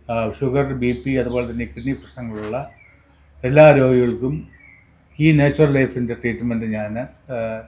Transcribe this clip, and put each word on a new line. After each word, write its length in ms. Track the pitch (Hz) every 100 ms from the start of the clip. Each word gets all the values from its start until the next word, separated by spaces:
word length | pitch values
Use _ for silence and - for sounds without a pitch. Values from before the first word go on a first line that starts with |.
| -
ആ, 220 | 117 113
ഷുഗർ, 420 | - 135 135 135
ബി 300 | 127 123 120 135
പി, 60 |
അതുപോലെ 400 | 131 120 123 120
തന്നെ 140 | 117 117
കിഡ്നി 280 | - 127
പ്രശ്നങ്ങളുള്ള 760 | 131 - - 120 107 107 120 147 - _ _ _ _ _ -
എല്ലാ 280 | 127 143 156
രോഗികൾക്കും 760 | 135 131 127 123 107 131 156 - - - - _ _ _ -
ഈ 120 | 151
നാച്ചുറൽ 420 | 151 143 143 151
ലൈഫിൻ്റെ 400 | 139 127 127 120
ട്രീറ്റ്മെൻറ്റ് 520 | 117 120 107 120 113 110
ഞാൻ, 340 | 107 104 110
ആ, 380 | 135 - - 123 113 110